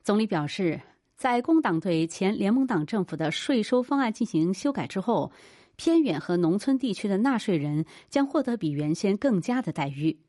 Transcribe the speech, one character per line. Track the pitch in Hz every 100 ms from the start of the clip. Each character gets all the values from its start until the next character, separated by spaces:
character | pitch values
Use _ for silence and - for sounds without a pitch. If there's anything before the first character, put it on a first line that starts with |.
总 | - 208
理 |
表 | 220 170 147
示， | - 185 143 - _ _ _
在 | 254 240
工 | 247 320
党 | 277 165
对 | 190 165 165
前 | - 190 214
联 | 196
盟 | 240
党 | 262 190 151
政 | 226
府 | 175 151
的 | 160
税 | - - 269
收 | 208 247
方 | 247 277
案 | 247
进 | 220
行 | 233 160 165
修 | 190 285
改 | 277 143
之 | -
后， | 185 208 139 - - - _
偏 | _ - 330
远 | 285 151
和 | - 175
农 | 170 190
村 | - 269
地 | 247
区 | 190 208
的 | 196
纳 | 247 240
税 | - 170
人 | 147 147 160 - -
将 | 285
获 | 277 311
得 | 262 233
比 | 160
原 | 143 147
先 | 160 202 202
更 | 285 202
佳 | - 247
的 | 233
待 | 156 143
遇。 | 139 156 156